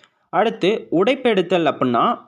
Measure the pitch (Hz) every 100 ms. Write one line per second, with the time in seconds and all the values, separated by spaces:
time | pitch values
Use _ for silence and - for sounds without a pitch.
0 | _ _ - 170 220 214 180 220 - 160
1 | 214 269 247 196 175 180 156 - 127 120
2 | 196 240